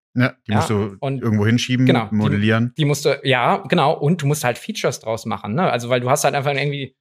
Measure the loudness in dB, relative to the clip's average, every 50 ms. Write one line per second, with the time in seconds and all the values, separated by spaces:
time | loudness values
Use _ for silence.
0 | _ _ _ 0 0 0 -2 _ _ -2 -2 0 0 0 0 0 -2 -2 -6 -8
1 | -6 -6 -4 -2 -2 0 2 2 4 2 2 2 0 0 0 2 4 4 4 2
2 | 0 0 0 0 2 2 2 2 2 2 2 2 0 -2 -2 -2 0 0 0 0
3 | 0 0 0 0 0 0 2 2 2 2 0 0 -2 0 0 2 2 2 2 0
4 | 0 0 0 2 0 0 0 0 0 -2 -2 -2 -8 -10 -8 -4 -4 -4 -4 -4
5 | -6 -6 -6 -6 -4 -6 -8 -6 -6 -4 -2 0 0 0 0 -2 -2 -2 -2 0
6 | 2 0 0 2 2 0 0 0 -2 -2 -2 0 -2 -2 -4 -6 -8 -10 -12 _